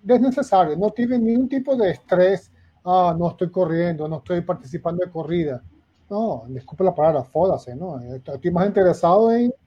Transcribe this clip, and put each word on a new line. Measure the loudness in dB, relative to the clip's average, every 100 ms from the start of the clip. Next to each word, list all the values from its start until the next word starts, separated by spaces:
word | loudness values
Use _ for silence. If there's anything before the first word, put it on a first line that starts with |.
desnecesario, | 2 2 2 0 0 2 2 2
no | -2
tuve | -2 -2 0
ningún | 2 0 0
tipo | -4 -2 0
de | 0
estrés. | -2 _ 2 4 2 _ _ _ _
"Ah, | 0 2 2 0
no | -2
estoy | -2 -4
corriendo, | 0 0 0 -2 -2 -6
no | -8
estoy | -4 -6
participando | -4 -8 -8 -8 -6 -4
de | -6
corrida". | -6 -4 -2 -2 -6 -12 _ _ _ _
No, | -4 -4 -4 -10
disculpe | -14 -14 -2
la | -2
palabra, | 2 2 2
fódase, | -2 -2 0 -2 -6
¿no? | -12 -12 -12
Estoy | -12 -14 -12 -6 -2
más | 0 0
interesado | 4 4 4 4 4 4
en | 2 0 -4